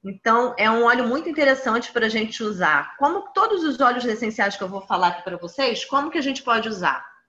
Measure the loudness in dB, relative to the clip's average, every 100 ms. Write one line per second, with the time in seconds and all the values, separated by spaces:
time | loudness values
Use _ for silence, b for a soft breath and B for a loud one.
0 | -12 -4 2 4 2 2 2 4 4 4
1 | 2 -2 -4 2 2 2 0 -2 -2 -2
2 | 0 0 -4 -4 -6 0 2 2 0 0
3 | 0 0 -4 0 2 2 -2 2 2 2
4 | -4 -4 -4 0 -2 -2 -8 -8 -4 2
5 | 2 0 -10 -10 -10 -2 -2 -2 -2 -2
6 | 0 -2 -4 -4 0 0 0 -2 -2 -2
7 | -8 -20